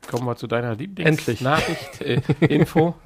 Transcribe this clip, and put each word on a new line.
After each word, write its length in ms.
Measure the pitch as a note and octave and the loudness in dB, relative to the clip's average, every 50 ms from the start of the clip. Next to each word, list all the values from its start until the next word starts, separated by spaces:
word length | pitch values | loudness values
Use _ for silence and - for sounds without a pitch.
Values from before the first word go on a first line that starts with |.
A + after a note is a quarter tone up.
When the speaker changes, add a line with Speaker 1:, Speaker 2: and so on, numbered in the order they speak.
| - - | -10 -6
Speaker 1:
kommen 160 | - A#2+ B2 | -4 -4 -2
wir 100 | B2 A#2 | -4 -4
zu 100 | - - | -6 -4
deiner 240 | A2 A2+ A#2 A#2+ A#2+ | -2 -2 -2 -2 -2
Speaker 2:
Endlich. 240 | A2+ G#2+ D3 G3+ G3 | -4 -6 -6 -8 -6
Speaker 1:
Lieblingsnachricht, 1040 | F#3 E3 D#3 D#3 D3+ - - A#2 - B2+ C3 D3 D#3+ - - E3 - - - - - | 0 2 2 2 2 0 -2 -2 0 0 0 2 2 0 -2 -4 -6 -8 -14 -12 -8
äh, 200 | - C#3 A#2+ - - - C#3 - | -4 0 0 0 2 0 2 2
Info. 540 | E3+ C#3 C#3+ D3+ D#3+ - - E3 D#3 F3 E3 - - | 2 4 4 4 2 4 4 2 2 2 0 -6 -14